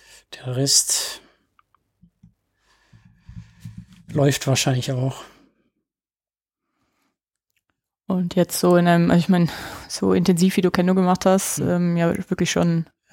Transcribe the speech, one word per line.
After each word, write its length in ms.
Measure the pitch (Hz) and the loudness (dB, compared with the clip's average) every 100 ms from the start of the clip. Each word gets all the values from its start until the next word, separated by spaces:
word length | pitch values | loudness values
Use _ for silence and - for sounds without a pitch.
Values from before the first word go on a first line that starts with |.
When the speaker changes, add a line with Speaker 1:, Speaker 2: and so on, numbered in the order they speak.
| - - _ | -20 -20 _
Speaker 1:
Der 220 | - 127 127 | -16 -8 -4
Rest 640 | 139 - - - - - _ _ _ _ _ _ _ _ _ _ _ _ _ _ _ _ _ _ _ _ - - - _ - - - - - | -2 0 -2 -4 -6 -12 _ _ _ _ _ _ _ _ _ _ _ _ _ _ _ _ _ _ _ _ -20 -20 -20 _ -20 -20 -20 -20 -6
läuft 380 | 151 143 131 - | 0 0 0 -2
wahrscheinlich 460 | 127 - 131 120 | -2 0 -2 -4
auch. 320 | 127 131 - - _ _ _ _ _ _ _ _ _ _ _ _ _ _ _ _ _ _ _ _ _ _ _ _ _ _ _ - | -4 -4 -6 -14 _ _ _ _ _ _ _ _ _ _ _ _ _ _ _ _ _ _ _ _ _ _ _ _ _ _ _ -4
Speaker 2:
Und 280 | 185 175 | -4 0
jetzt 240 | 180 175 - | 0 -2 0
so 180 | 180 175 | 2 4
in 120 | 175 | 4
einem, 220 | 170 170 | 4 4
also 100 | 170 | 4
ich 80 | 165 | 4
mein, 220 | 180 170 - - - - | 2 2 -2 -14 -16 -14
so 260 | - 196 | -4 0
intensiv, 420 | 185 175 170 190 196 | 2 2 2 2 2
wie 60 | |
du 80 | 180 | 0
Kendo 240 | - 180 | 2 2
gemacht 320 | 185 180 185 190 | 2 2 2 2
hast, 320 | 190 - - | 2 0 -4
Speaker 1:
Mhm. 100 | 160 | -2
Speaker 2:
ähm, 280 | 175 175 170 | 0 0 0
ja, 320 | 170 - - | 0 -2 -4
wirklich 200 | 180 175 | -4 -2
schon 360 | 175 170 165 160 _ _ | 0 0 0 -4 _ _